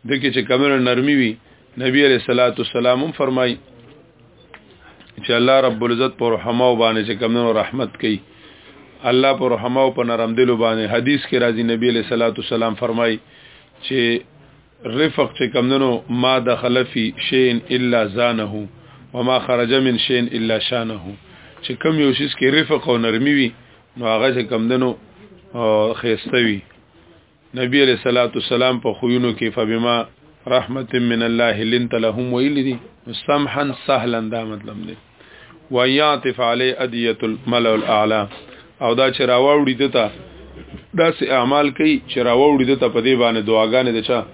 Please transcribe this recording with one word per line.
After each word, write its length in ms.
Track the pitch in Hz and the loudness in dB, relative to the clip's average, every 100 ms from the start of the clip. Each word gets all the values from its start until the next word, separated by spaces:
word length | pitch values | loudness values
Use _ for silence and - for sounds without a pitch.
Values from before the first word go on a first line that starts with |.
| 117 | -2
ده 120 | 139 | -2
کې 140 | 131 | 0
چې 100 | 120 | -2
کمونو 340 | 104 127 143 135 | 0 0 2 2
نرمي 380 | 123 123 139 143 | 2 2 2 2
وي، 220 | 117 113 _ _ _ - | 0 -4 _ _ _ -6
نبی 280 | 127 135 143 | 0 2 4
علیه 140 | 123 | 2
الصلاة 340 | - 123 123 113 | 2 2 2 0
والسلام 460 | 117 123 123 127 | -6 -2 0 0
هم 80 | 143 | -2
فرمایي 460 | 135 135 127 127 117 - - - - _ _ - _ - - _ - - - - | -2 -2 0 -2 -4 -12 -20 -20 -20 _ _ -20 _ -20 -20 _ -20 -20 -20 -20
چې 200 | - 98 | -12 -2
الله 280 | 120 123 135 | 2 4 4
رب 240 | 131 110 | 4 0
العزت 340 | 117 120 131 - | -2 0 -2 -2
په 120 | 117 | -2
رحماو 460 | 110 98 120 127 117 | -2 -2 2 2 4
باندې 300 | 113 113 104 | 2 0 -4
چې 140 | 101 | -4
کمونو 340 | 113 117 117 | -2 0 2
رحمت 440 | 110 98 131 110 - | 0 -2 -4 -6 -4
کوي، 220 | 113 101 - - - - - - - - | -4 -4 -6 -20 -20 -20 -20 -20 -20 -6
الله 340 | 123 127 135 135 | 0 2 2 2
په 120 | 127 | 0
رحماو 420 | 117 120 127 131 | 0 -2 0 0
په 120 | 123 | 0
نرم 320 | 120 117 113 113 | -2 -2 -2 2
دلو 220 | 127 113 | 2 2
باندې. 340 | 113 113 107 | 0 0 0
حدیث 300 | 120 123 143 | 0 0 -2
کې 160 | - 127 | 0 0
راځي، 240 | 120 113 | 0 0
نبی 260 | 117 117 120 | -2 0 0
علیه 140 | 117 101 | 0 -2
الصلاة 280 | 117 117 113 | 0 0 -2
والسلام 380 | 107 117 113 104 | -6 -2 -2 -2
فرمایي 440 | 120 117 117 110 - - - - _ _ | -4 0 0 -2 -8 -20 -20 -20 _ _
چې 380 | - 131 117 117 - - - _ _ _ 117 | -4 -2 0 -2 -6 -20 -20 _ _ _ -8
رفق 460 | 120 156 - 131 | -2 -2 0 -4
چې 220 | - 123 | -2 -2
کمونو 480 | 123 123 135 135 117 - | 0 0 0 0 -2 -4
ما 300 | 123 127 131 | -2 0 0
دخل 440 | 120 113 123 123 | 0 -2 0 0
فی 300 | 123 123 110 - | 0 -2 -4 -4
شیء 420 | - 131 127 117 - | -2 2 2 0 -2
الا 380 | 127 127 120 104 | -2 0 0 0
زانه، 600 | 101 120 113 104 107 101 - - - - | 0 0 0 -6 -8 -12 -18 -20 -20 -14
و 100 | 123 | -4
ما 160 | 123 127 | 0 0
خرج 340 | - 123 120 | 0 0 2
من 240 | 135 131 117 | 2 2 0
شیء 300 | - 123 120 | 0 -2 -2
الا 280 | 117 113 110 | -4 -2 -2
شانه، 560 | - 123 113 107 87 101 - - - - | -2 -4 -6 -8 -14 -16 -20 -20 -20 -16
چې 100 | - - | -12 -4
کم 200 | 160 160 | -2 2
یو 140 | 143 | 2
شیز 220 | 127 143 - | 2 -4 0
کې 180 | 131 | 2
رفق 360 | 147 151 151 156 | 2 2 -2 0
او 80 | 120 | 0
نرمي 360 | 113 110 139 | 2 0 2
وي، 180 | 143 120 - - - _ - | 2 0 -4 -20 -20 _ -6
نو 80 | 117 | -2
هغه 280 | 110 131 | 2 0
چې 160 | 127 110 | 0 -2
کم 180 | 120 113 | -2 0
دنو، 280 | 127 131 - - - - - - | 0 0 -4 -14 -20 -20 -20 -14
آه، 420 | 120 113 107 107 | -4 0 2 2
خیسته 440 | 113 120 107 - 127 | -2 -2 -2 0 0
وي. 220 | 117 101 - _ _ _ - _ _ _ _ | 2 -2 -8 _ _ _ -20 _ _ _ _
نبی 300 | 123 123 139 | -6 0 4
علیہ 100 | 135 | 4
الصلوۃ 420 | 117 127 123 120 120 | 2 2 2 2 -2
والسلام 440 | - 120 127 123 | -2 0 2 0
په 140 | 120 | -4
خوینو 400 | 101 123 123 123 | -2 0 0 0
کې 160 | 104 113 107 | -2 -4 -2
فبما 500 | 110 113 120 120 113 _ - _ - | -2 0 0 0 -2 _ -20 _ -2
رحمت 500 | 127 123 131 117 127 | -2 0 -8 -4 -2
من 280 | 120 117 | 0 0
الله 400 | 117 117 117 101 | 0 2 0 0
لنت 320 | 113 120 120 117 | 0 0 0 -2
لهم 380 | 113 107 127 | -2 -2 -4
ویلی 300 | 123 139 143 | -2 0 0
دي، 120 | 131 120 - - - | -2 -6 -12 -20 -16
سمحا 520 | 113 - 147 143 135 143 - - | -10 -2 -2 -2 -4 -6 -6 -2
سهلا 340 | 135 120 117 110 | -2 0 -4 -4
دا 120 | 117 | -8
مطلب 440 | 113 104 110 104 87 | -8 -12 -14 -14 -14
دی. 60 | 90 _ _ - - - - - | -16 _ _ -20 -20 -20 -20 -4
و 160 | 127 127 | 0 2
یعطف 520 | 139 151 139 131 120 | 2 2 0 -2 -2
علی 340 | 120 120 131 127 | -2 0 -2 -2
ادیة 400 | 127 117 117 113 | -4 -2 -2 -2
الملأ 500 | 113 110 127 120 117 | -4 -6 -2 0 2
الاعلی، 500 | 110 107 107 107 110 101 - - - - _ | 2 2 2 2 0 -2 -10 -20 -20 -20 _
او 120 | 120 | -2
دا 180 | 120 135 | 2 2
چې 100 | 127 | 2
راوړي 520 | 127 123 139 147 139 | 2 4 6 4 2
دته 380 | 120 135 123 104 - - - - - - - - | 0 0 2 0 -4 -20 -20 -20 -20 -20 -20 -8
داسې 360 | 165 165 160 135 | 2 2 2 0
اعمال 400 | 131 120 143 147 | 2 2 2 2
کوي 320 | 135 156 143 - | 2 2 2 -2
چې 100 | 135 | -2
راوړي 480 | 120 120 147 143 127 | 2 4 4 4 2
دته 240 | 135 123 | 2 2
په 120 | 117 | 0
دې 140 | 123 127 | 2 2
باندې 260 | 120 113 | 2 0
دعاګانې 500 | 104 110 110 127 127 | 0 2 2 2 2
د 100 | 113 | -2
چا؟ 240 | 110 120 110 | -2 -4 -4